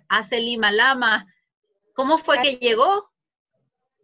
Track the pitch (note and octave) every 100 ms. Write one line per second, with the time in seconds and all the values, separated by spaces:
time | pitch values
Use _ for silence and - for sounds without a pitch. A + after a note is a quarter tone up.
0 | - G3+ G#3 A#3+ A#3 A#3+ G#3+ G#3 B3+ C4
1 | A#3+ G#3+ - _ _ _ _ _ _ -
2 | C4 D#4 D#4 C#4+ C#4+ B3 A#3+ A3 D4+ G4+
3 | G4+ _ _ _ _ _ _ _ _ _